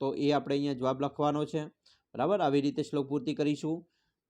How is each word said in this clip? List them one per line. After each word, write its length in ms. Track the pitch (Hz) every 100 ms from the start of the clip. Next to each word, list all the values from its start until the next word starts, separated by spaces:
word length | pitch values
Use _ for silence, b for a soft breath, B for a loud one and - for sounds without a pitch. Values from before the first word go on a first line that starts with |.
તો 140 | 139
એ 160 | - 143
આપણે 240 | 143 139
અહીંયા 180 | 143 143
જવાબ 280 | 127 127 131
લખવાનો 440 | 143 - 147 147
છે. 220 | 151 160 151 - _ b b
બરાબર? 260 | 113 147 202
આવી 200 | 151 143
રીતે 220 | 139 156
શ્લોક 260 | 147 147 135
પૂર્તિ 260 | 143 156
કરીશું. 540 | 143 147 147 156 165 - _ _ _